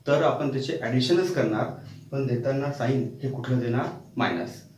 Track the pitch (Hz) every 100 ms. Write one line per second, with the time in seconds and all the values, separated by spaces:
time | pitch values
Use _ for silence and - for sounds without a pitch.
0 | - 147 151 - 143 135 135 - 117 127
1 | 123 175 - 139 110 107 127 - - -
2 | - 139 131 120 131 139 139 139 123 131
3 | - - 135 - 117 123 120 120 - -
4 | - - 95 87 - - -